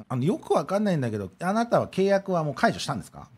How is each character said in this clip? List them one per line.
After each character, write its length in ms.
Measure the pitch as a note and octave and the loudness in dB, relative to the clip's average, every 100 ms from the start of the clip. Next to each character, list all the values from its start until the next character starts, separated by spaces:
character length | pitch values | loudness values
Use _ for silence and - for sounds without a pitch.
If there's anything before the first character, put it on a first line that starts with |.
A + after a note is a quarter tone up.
| - | -6
あ 80 | B2+ | -2
の、 80 | |
よ 140 | C#3+ D#4 | 0 -2
く 160 | - | 0
わ 100 | G4 | 0
か 140 | C#3+ G3 | 2 0
ん 60 | |
な 80 | G#3+ | 2
い 40 | E3 | 0
ん 60 | |
だ 80 | A#2+ | 0
け 80 | G#2+ | -2
ど、 120 | F#2+ - | -6 -6
あ 100 | F3 | -2
な 140 | A3 A#3 | -2 2
た 140 | F#3 | 2
は 80 | G2+ | 2
契 160 | - | 0
約 280 | G3 G3 G3 | 2 2 2
は 100 | F3 | -2
も 100 | D3+ | -2
う 20 | |
解 180 | C3+ G3+ | 2 0
除 60 | F#2+ | 0
し 80 | - | -4
た 80 | |
ん 60 | A#2+ | -6
で 40 | |
す 80 | - | -8
か？ 160 | C#2+ - | -16 -20